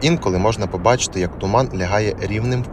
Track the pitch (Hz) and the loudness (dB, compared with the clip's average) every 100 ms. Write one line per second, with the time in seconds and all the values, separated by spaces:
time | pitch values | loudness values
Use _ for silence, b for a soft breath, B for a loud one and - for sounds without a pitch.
0 | 151 165 101 92 101 113 95 92 98 123 | 0 2 0 2 2 0 -2 0 2 2
1 | - 95 87 - 98 110 131 95 90 101 | 0 -2 -4 -4 0 2 2 -2 0 0
2 | 107 - 95 107 120 127 120 | 0 -2 -4 -2 0 -2 -2